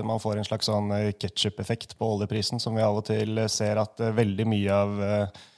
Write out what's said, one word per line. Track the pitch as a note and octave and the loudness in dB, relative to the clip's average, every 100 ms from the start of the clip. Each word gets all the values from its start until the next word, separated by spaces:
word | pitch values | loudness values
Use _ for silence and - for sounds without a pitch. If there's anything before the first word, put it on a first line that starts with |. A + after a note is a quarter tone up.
man | A2+ A2+ | -4 -2
får | A2 G#2 | -2 -2
en | |
slags | G2+ G#2+ - | -2 -2 0
sånn, | G#2+ G#2 | 0 0
eh, | G2+ G#2+ G2+ | 0 0 -2
ketchup-effekt | F#2+ - G#2+ - F#2 A#2 - - | -6 -2 -4 -4 -4 -4 -4 -4
på | |
oljeprisen, | A2+ G#2 G2+ A2 G2+ A#2+ | -2 0 0 -2 -2 -2
som | A#2 A2 | -2 2
vi | |
av | A2 G#2 | 2 2
og | G#2+ | 0
til, | G#2+ G#2+ A2 | 0 0 0
eh, | A2 | 0
ser | - G#2+ G#2+ | 0 0 2
at, | G#2+ - | 0 -2
eh, | A2+ | 0
veldig | G#2+ G#2+ G2 | 2 2 2
mye | A2 G#2 G2 G2+ | 2 2 4 4
av, | G2+ G2+ | 2 0
eh, | G2+ G#2 G2+ - - | 0 0 0 -4 -20